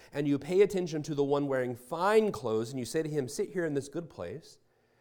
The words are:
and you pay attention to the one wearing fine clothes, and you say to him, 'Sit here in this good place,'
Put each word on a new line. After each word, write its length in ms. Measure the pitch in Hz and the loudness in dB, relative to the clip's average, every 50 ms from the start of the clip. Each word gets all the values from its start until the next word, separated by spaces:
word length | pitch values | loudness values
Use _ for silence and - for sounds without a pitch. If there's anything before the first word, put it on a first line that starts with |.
| - - - | -20 -8 -6
and 140 | 147 151 | -2 0
you 100 | 143 143 | 0 0
pay 240 | 135 139 165 180 196 | 0 0 2 4 6
attention 400 | 208 196 202 185 180 151 160 151 | 6 6 4 0 -2 -2 -4 -6
to 140 | 143 160 147 | -4 -2 0
the 80 | 143 143 | 0 2
one 240 | 139 147 143 143 | 2 2 2 2
wearing 280 | 139 135 131 123 123 120 | 2 0 0 0 -2 -4
fine 560 | 117 - - 165 165 185 208 220 220 220 202 | -8 -10 -10 -4 0 2 4 6 6 4 4
clothes, 380 | - - 127 110 110 110 120 123 | 0 -2 -2 0 0 0 -2 -2
and 80 | 135 | -4
you 80 | 131 117 | -6 -6
say 160 | - - 160 | -2 -2 -2
to 80 | 156 151 | -2 0
him, 180 | 151 147 127 | -2 -2 -2
'Sit 220 | 117 - - 196 - | -2 -4 -4 -4 -4
here 160 | 165 185 165 | -2 -2 -2
in 80 | 151 143 | -2 -2
this 160 | 139 135 - | -4 -4 -6
good 220 | - 165 165 - | -8 -10 -10 -10
place,' 480 | - 104 87 87 120 160 - - - _ _ _ _ _ _ _ _ _ | -10 -10 -10 -10 -10 -12 -14 -20 -20 _ _ _ _ _ _ _ _ _